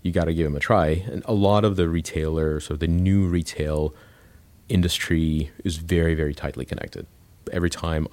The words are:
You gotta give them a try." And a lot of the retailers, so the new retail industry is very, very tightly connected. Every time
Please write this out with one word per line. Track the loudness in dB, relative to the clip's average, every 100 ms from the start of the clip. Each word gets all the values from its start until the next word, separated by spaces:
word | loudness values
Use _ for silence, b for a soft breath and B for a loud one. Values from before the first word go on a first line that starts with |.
You | -2
gotta | 0 0
give | 0 0
them | -2
a |
try." | 2 4 4 2 -2
And | -8 -2
a |
lot | 2 4 4 4
of | 2
the | 2
retailers, | 0 -2 -4 -2 0 0 -2
so | -4 -4
the | 0
new | 2 4 4 2
retail | 0 -2 -4 -2 0 -2 b b b b b b -20 -2
industry | 0 2 -2 -2 0 2 0 -4 -6
is | -8 -6
very, | 0 2 2
very | 2 -2
tightly | -4 -8 -8
connected. | -8 -8 -10 -12 -16 -18 -20 -16 -8
Every | -2 -2
time | -2 -2 -2 -2